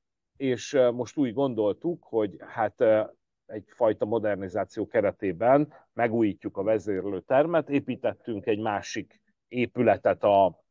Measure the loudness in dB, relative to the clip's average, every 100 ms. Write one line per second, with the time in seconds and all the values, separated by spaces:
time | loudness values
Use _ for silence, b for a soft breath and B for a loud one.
0 | _ _ _ _ -4 -4 -2 2 2 2
1 | -8 -2 -2 0 -2 0 -2 -2 -6 -8
2 | _ -2 -2 -6 -14 -4 -4 0 2 4
3 | 0 _ _ _ _ -16 -16 -2 0 0
4 | -2 -2 -2 -4 -6 -6 -6 -6 -2 0
5 | 0 -2 -6 0 4 4 2 b b -4
6 | -2 2 0 0 -10 -6 -2 -2 -2 -6
7 | -4 -8 0 0 2 0 0 -4 -2 -4
8 | -4 -6 -8 -6 -2 -2 -2 -4 -6 -10
9 | -12 _ _ _ _ -4 -4 0 2 4
10 | 2 2 4 6 4 0 _